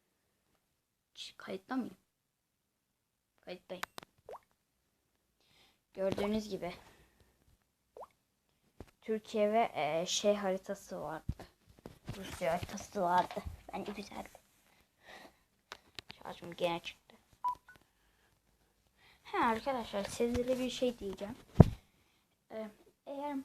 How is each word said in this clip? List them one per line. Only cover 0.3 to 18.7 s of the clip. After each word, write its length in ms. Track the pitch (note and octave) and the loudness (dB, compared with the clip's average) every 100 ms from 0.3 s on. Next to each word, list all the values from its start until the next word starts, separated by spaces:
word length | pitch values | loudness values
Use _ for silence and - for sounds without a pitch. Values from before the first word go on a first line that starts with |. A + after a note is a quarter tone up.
| _ _ _ _ _ _ _ _ | _ _ _ _ _ _ _ _
Şş, 200 | - - - | -16 -14 -14
kayıtta 380 | - F#3+ - C4 | -10 -10 -4 -2
mıyım? 220 | G#3 F#3 _ _ _ _ _ _ _ _ _ _ _ _ _ _ | -2 -8 _ _ _ _ _ _ _ _ _ _ _ _ _ _
Kayıttayım. 420 | - F#3 - F#3 - - - _ - - _ _ _ _ _ _ _ _ _ _ _ - - _ _ | -14 -14 -10 -8 -8 -8 -18 _ -18 -18 _ _ _ _ _ _ _ _ _ _ _ -20 -20 _ _
Gördüğünüz 560 | - G3 F#3+ G3+ G#3+ G#3 | -2 0 2 2 0 -2
gibi 240 | F#3+ E3+ - - - - _ _ _ _ _ _ _ _ - - _ _ _ _ _ _ _ - _ | -6 -6 -8 -18 -20 -20 _ _ _ _ _ _ _ _ -18 -18 _ _ _ _ _ _ _ -20 _
Türkiye 520 | - G#3+ - A3+ G#3 | -4 -4 -2 2 4
ve, 180 | A3 A#3 | 6 4
e, 320 | - D3 D#3+ F3+ | 2 0 0 0
şey 300 | - G#3 G#3 | 4 4 4
haritası 680 | G3+ F#3+ - G3 - F3+ | 2 -2 -4 -10 -8 -8
vardı. 440 | D3+ D#3 - - - _ _ - - - - G3+ | -6 -6 -6 -8 -12 _ _ -18 -18 -14 -10 -10
Rusya 360 | F3+ - F3 | -10 -4 0
haritası 480 | F3 - G3 - G#3 | 0 -2 -10 -6 0
vardı. 400 | F3 F3+ - - - - - | 4 4 4 -2 -8 -12 -10
Bence 180 | G3 G3 | -8 -8
güzeldi. 380 | G#3 G3+ - - - _ _ _ _ _ _ - - - _ _ _ _ - - - - - | -8 -10 -12 -14 -16 _ _ _ _ _ _ -20 -20 -20 _ _ _ _ -18 -14 -18 -16 -14
Şarjım 300 | - F3+ E3+ | -12 -10 -12
gene 260 | E3+ F3 E3+ | 0 0 0
çıktı. 360 | - - _ - _ _ B5 B5 - - _ _ _ _ _ _ _ _ _ | -6 -16 _ -20 _ _ -4 -4 -12 -20 _ _ _ _ _ _ _ _ _